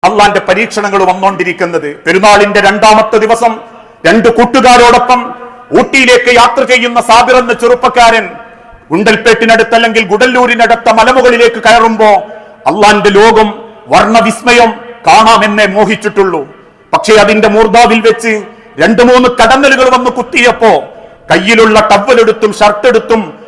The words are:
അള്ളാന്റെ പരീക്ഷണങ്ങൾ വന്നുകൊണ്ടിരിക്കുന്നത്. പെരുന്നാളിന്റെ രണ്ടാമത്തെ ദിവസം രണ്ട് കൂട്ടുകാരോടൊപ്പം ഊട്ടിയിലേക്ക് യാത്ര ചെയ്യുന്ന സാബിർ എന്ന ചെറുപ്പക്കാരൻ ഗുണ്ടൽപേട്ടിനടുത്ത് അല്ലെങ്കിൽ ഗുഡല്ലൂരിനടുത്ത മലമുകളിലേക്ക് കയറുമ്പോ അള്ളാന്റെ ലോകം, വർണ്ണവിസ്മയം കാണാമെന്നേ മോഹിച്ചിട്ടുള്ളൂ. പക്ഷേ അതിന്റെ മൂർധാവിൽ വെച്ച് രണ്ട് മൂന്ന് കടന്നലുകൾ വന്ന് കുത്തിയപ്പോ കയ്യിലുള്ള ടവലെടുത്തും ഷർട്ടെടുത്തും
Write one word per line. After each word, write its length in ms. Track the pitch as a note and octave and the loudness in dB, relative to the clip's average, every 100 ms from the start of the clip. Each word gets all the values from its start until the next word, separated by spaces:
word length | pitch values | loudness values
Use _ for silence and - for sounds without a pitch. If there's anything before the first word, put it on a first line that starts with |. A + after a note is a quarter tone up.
അള്ളാന്റെ 360 | F3+ G#3+ G3+ G3+ | -2 0 0 0
പരീക്ഷണങ്ങൾ 640 | F#3+ F#3 A3+ G#3+ G3+ G3 | -2 -4 -2 -6 -4 -2
വന്നുകൊണ്ടിരിക്കുന്നത്. 920 | F#3+ F3+ F#3+ F#3+ F#3 E3+ F3+ E3+ D3 D3 | -2 -2 -4 -4 -6 -4 -6 -6 -8 -8
പെരുന്നാളിന്റെ 640 | - F#3 G#3 G#3 G3+ G3+ | -4 0 2 2 2 0
രണ്ടാമത്തെ 560 | G3 G#3 A3 G#3+ G#3+ A3 | 0 0 2 2 0 -2
ദിവസം 440 | A3 A3+ A#3 - - - - - E3 | 0 0 -2 -4 -16 -20 -20 -6 -2
രണ്ട് 220 | G#3+ A3+ | 0 0
കൂട്ടുകാരോടൊപ്പം 1040 | A3+ A#3 C4 B3 B3 A#3+ B3 B3 B3 - - - - - E3+ | 0 0 2 2 4 4 2 2 -2 -2 -14 -18 -20 -4 -2
ഊട്ടിയിലേക്ക് 580 | - C#4 B3 A#3+ A#3+ A#3+ | 0 -2 2 2 2 2
യാത്ര 280 | A#3+ - | 2 0
ചെയ്യുന്ന 360 | B3+ B3 A#3+ A#3+ | -2 -2 -2 -4
സാബിർ 360 | - A3+ B3 B3+ | 0 2 2 0
എന്ന 160 | A#3+ | 0
ചെറുപ്പക്കാരൻ 800 | A#3+ A#3+ B3 B3+ B3 A#3 A3+ F#3+ - - - - - _ | -2 0 0 0 2 2 2 -4 -14 -20 -20 -20 -20 _
ഗുണ്ടൽപേട്ടിനടുത്ത് 840 | D#3+ G#3 A3+ A3+ A3+ A3+ A3+ A3+ | -2 0 0 0 0 2 0 2
അല്ലെങ്കിൽ 300 | A3+ A#3 A3 | 0 0 -2
ഗുഡല്ലൂരിനടുത്ത 840 | G3+ G#3 B3+ B3 B3 A#3 A3+ A#3 A3 | -2 -2 -2 0 -2 0 0 0 0
മലമുകളിലേക്ക് 720 | A3 A3+ C4 A#3+ A#3 A#3 A#3 | 0 2 2 2 2 0 0
കയറുമ്പോ 440 | A3 A#3 A3+ A3 G#3+ G3+ - - - - - | 0 2 2 0 2 0 -2 -18 -20 -8 -6
അള്ളാന്റെ 440 | F3+ G#3 G#3 G3 | 0 0 2 2
ലോകം, 540 | G3 A3 G#3+ G#3+ - - - - | 2 4 2 0 -4 -18 -20 -2
വർണ്ണവിസ്മയം 840 | E3 G#3 A3+ A3 A3 B3+ A#3+ A#3 A3 - - - | 0 2 0 -2 -4 -2 0 0 -2 -18 -8 0
കാണാമെന്നേ 600 | F#3 G#3+ A#3+ G#3 G#3 G3+ | 2 4 2 0 -2 -2
മോഹിച്ചിട്ടുള്ളൂ. 840 | G3 G3+ G#3+ G#3 G3+ F#3+ E3+ C3+ - - _ _ | 0 -2 -2 -4 -2 -2 -4 -10 -18 -20 _ _
പക്ഷേ 220 | - - | -6 0
അതിന്റെ 340 | G#3+ G3+ G#3+ G#3+ | 2 2 0 0
മൂർധാവിൽ 520 | G#3+ A3 F#3 A#3+ A3+ | 0 2 2 2 2
വെച്ച് 440 | A3 A3 A3+ G#3+ G3+ - - - | 0 -2 -4 -6 -8 -20 -20 -4
രണ്ട് 240 | E3+ A3+ | -2 2
മൂന്ന് 260 | B3 B3+ B3 | 2 4 2
കടന്നലുകൾ 640 | A#3+ A3+ C4+ C#4 C4 B3+ | 0 0 2 0 2 0
വന്ന് 200 | B3+ B3 | 0 -2
കുത്തിയപ്പോ 760 | B3 A#3+ D#4 A#3+ - A3+ D#3 - - - - - | -6 -6 -2 -2 0 0 -2 -4 -20 -20 -20 -4
കയ്യിലുള്ള 500 | E3+ F#3+ A3 A3 G#3+ | -4 0 2 2 2
ടവലെടുത്തും 720 | G#3+ G3+ G3+ A#3+ A3 - G#3+ | 0 -2 0 0 2 0 -4
ഷർട്ടെടുത്തും 840 | - G#3 G#3 B3+ A#3 - A3+ F3 - | 0 -2 0 0 0 -2 -4 -4 -14